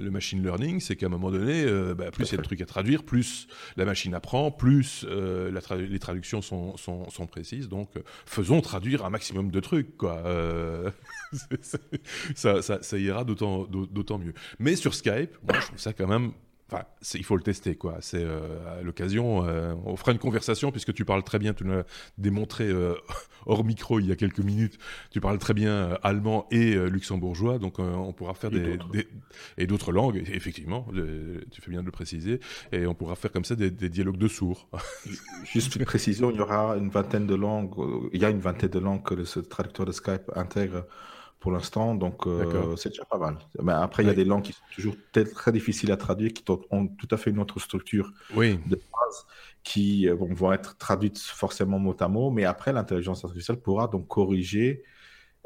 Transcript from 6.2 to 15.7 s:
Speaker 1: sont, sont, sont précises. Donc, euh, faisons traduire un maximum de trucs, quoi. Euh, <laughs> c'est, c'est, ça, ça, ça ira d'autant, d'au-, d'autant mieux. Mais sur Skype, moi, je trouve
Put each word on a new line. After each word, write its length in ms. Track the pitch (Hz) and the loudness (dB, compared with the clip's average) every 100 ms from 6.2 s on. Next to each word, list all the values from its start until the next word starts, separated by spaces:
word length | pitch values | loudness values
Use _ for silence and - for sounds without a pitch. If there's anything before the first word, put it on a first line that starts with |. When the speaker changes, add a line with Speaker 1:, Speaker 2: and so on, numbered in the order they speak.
| 85 107 | -4 -6
Speaker 1:
sont, 360 | - 92 90 90 | -4 -6 -6 -8
sont, 340 | - 90 87 | -8 -8 -10
sont 160 | - 85 | -10 -8
précises. 420 | - 85 123 120 | -10 -10 -8 -6
Donc, 200 | 95 104 85 | -6 -6 -10
euh, 40 | - - - | -12 -16 -6
faisons 340 | - 90 156 | 0 4 4
traduire 440 | - 98 107 139 | 4 -2 0 0
un 60 | 95 | -2
maximum 400 | 107 - 95 98 | -4 -4 -2 0
de 80 | 90 | -2
trucs, 380 | - 165 - - | 0 0 0 -4
quoi. 220 | 95 85 | -4 -2
Euh, 640 | 85 87 82 82 82 82 92 - - | -2 0 0 -2 -4 -4 -6 -8 -14
<laughs> 200 | - 807 | -16 -10
c'est, 320 | 139 - 127 | -12 -6 -8
c'est, 140 | - 143 - - - - 165 | -6 -10 -6 -10 -8 -8 -8
ça, 260 | 135 117 98 | 0 4 4
ça, 220 | - 101 | 2 -4
ça 160 | - 101 | -2 0
ira 260 | 98 101 | 0 0
d'autant, 400 | 123 101 104 95 | -2 0 0 -2
d'au-, 220 | 95 95 92 | -2 -4 -4
d'autant 320 | 98 101 104 | -4 -4 -4
mieux. 160 | 85 - - - | -6 -10 -14 -2
Mais 180 | 127 170 | 2 2
sur 180 | - | 2
Skype, 360 | - 113 110 165 - - | 0 0 0 -2 -2 0
moi, 100 | - | 0
je 60 | |
trouve 100 | - | -2